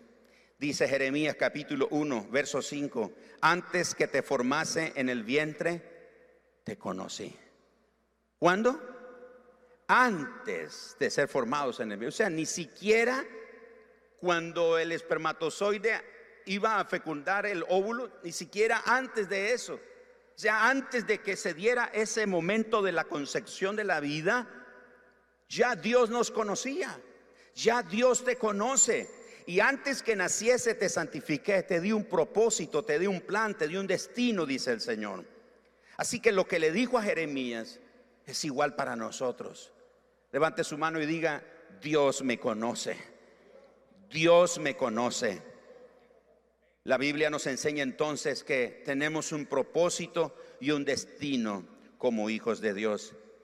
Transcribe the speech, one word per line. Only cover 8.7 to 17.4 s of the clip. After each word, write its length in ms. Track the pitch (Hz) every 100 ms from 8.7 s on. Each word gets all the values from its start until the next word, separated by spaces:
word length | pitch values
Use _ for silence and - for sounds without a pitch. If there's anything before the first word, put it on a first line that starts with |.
| 302 - - - - - - - - - _ -
Antes 1040 | 214 247 180 131 - 113 85 76 - - -
de 120 | 135
ser 180 | - 139
formados 540 | 143 117 147 135 113
en 100 | 113
el 80 | 101
vientre. 160 | 123 -
O 20 |
sea, 120 | 208
ni 160 | 160 147
siquiera 800 | - 147 - 196 226 233 262 - - - - - - - _ _ _
cuando 580 | 175 170 165 165 165 165
el 140 | 165
espermatozoide 1080 | 165 - 160 160 - 160 - 202 208 220 202 - - - - -
iba 340 | 196 220 208
a 60 | 175
fecundar 600 | 175 156 147 156 196